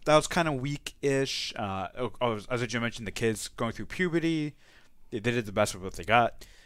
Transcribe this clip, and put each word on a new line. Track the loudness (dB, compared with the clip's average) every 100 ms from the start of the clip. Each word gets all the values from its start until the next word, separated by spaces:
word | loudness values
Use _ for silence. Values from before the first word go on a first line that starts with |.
that | 4 4
was | 6
kinda | 2 2
weak-ish. | 0 -4 -6 -10 -2 2 2 0 -2 -6 -4
Uh, | -4 -4 -6 -4
oh, | -6 0
oh, | 0 0 -2
as | -2 0
you | -2
mentioned, | -2 -4 -8
the |
kids | 0 0 0 -6
going | -4 -4
through | -4 -8
puberty. | -2 0 2 0 0 -2 -6 -20 -20 -20 -20 -8
They, | -2
they | 0
did | 0 0
the |
best | 2 2
with | 0
what | -8
they | -8
got. | 4 6 6 0 -16 -20